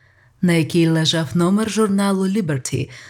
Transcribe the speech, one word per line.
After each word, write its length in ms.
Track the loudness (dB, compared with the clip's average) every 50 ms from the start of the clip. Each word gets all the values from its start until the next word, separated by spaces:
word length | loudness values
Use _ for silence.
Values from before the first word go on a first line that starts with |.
| _ _ _ _ _ _ _ _ 0
на 100 | 2 2
якій 360 | 2 0 0 2 2 2 2
лежав 400 | 2 2 0 0 0 -2 -4 -2 -2
номер 360 | 0 2 2 2 0 0 -2
журналу 580 | 0 0 0 0 2 0 0 0 0 0 0 0
Liberty, 600 | -2 -2 -2 -2 -4 -6 -4 -6 -6 -6 -6 -6 -10 -18 -20